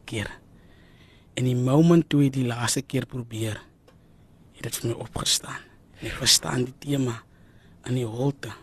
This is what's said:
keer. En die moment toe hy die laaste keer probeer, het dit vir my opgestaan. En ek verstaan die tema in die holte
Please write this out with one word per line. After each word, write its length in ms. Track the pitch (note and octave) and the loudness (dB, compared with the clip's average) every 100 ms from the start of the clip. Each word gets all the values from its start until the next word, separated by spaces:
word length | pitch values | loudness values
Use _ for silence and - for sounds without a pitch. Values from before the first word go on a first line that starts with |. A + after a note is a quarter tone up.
keer. 260 | - A2 G2 - - - - - - - - - _ | -6 -8 -8 -10 -20 -20 -20 -20 -20 -20 -20 -20 _
En 100 | - | -4
die 120 | B2+ B2 | 0 0
moment 520 | B2+ C#3+ E3+ E3+ D#3 | 2 6 8 6 6
toe 120 | C#3+ | 4
hy 80 | C#3 | 2
die 160 | C3 B2 | 2 -2
laaste 360 | A#2 A#2 - | -2 -2 -2
keer 240 | - C3 A#2 | -2 -4 -4
probeer, 540 | B2+ A#2 A2+ A2 G2+ - _ _ - _ _ _ _ - | -8 -8 -6 -6 -6 -12 _ _ -20 _ _ _ _ -20
het 100 | - | -12
dit 140 | A2+ - | -10 -6
vir 140 | A#2 | -6
my 40 | |
opgestaan. 640 | A2+ A#2 - - - - - - - _ - | -6 -8 -6 -2 -2 -4 -14 -16 -20 _ -12
En 60 | A2 | -10
ek 60 | |
verstaan 520 | - A#2+ - D#3 C#3 | -4 2 2 2 -4
die 100 | B2+ - | -4 -6
tema 440 | C#3+ C#3 B2+ A2+ - _ - - - - | -4 -2 -2 -4 -10 _ -20 -20 -20 -14
in 100 | - | -4
die 120 | B2+ A#2 | -4 -4
holte 460 | A#2 C#3 C#3 A2+ - | -2 -2 -2 -8 -14